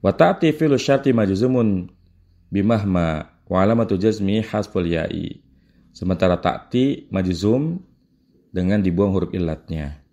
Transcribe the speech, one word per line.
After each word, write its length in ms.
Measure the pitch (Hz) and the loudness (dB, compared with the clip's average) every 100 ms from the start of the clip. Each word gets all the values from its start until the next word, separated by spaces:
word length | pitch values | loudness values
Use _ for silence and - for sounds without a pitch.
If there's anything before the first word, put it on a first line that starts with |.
"Wa 140 | 95 - | 0 2
ta'ti 340 | 170 180 160 151 | 2 4 0 2
fi'lu 240 | 160 135 | 2 2
syarti 340 | - 139 135 | 2 0 2
majzumun 720 | 120 101 95 127 127 113 95 90 _ _ _ _ _ _ | 2 2 2 2 2 2 0 -4 _ _ _ _ _ _
bi 160 | 95 101 | -2 2
mahma 640 | 113 101 90 82 78 78 _ _ | 0 2 0 0 -2 -8 _ _
wa 120 | 92 | 0
alamatu 320 | 98 117 110 98 | 2 2 0 2
jazmi 400 | 104 107 98 107 | 0 0 0 -2
hasful 480 | 107 107 104 - 87 | -2 -4 -4 -2 -2
ya'i." 480 | 82 80 - - - _ _ _ _ _ | -2 -2 -6 -8 -12 _ _ _ _ _
Sementara 480 | - 92 90 92 90 | -10 -4 0 2 2
ta'ti 640 | 90 - - 123 131 - - | 0 -4 -4 0 0 -2 -6
majzum 640 | 98 90 85 101 120 156 175 - _ _ _ _ _ _ | -4 -2 0 0 0 -2 -8 -12 _ _ _ _ _ _
dengan 320 | 90 90 104 | -4 0 0
dibuang 320 | 95 85 101 | 0 0 0
huruf 160 | 95 85 | 0 -2
illatnya. 720 | - 85 78 - 82 73 73 _ | -4 -4 -6 -8 -8 -8 -12 _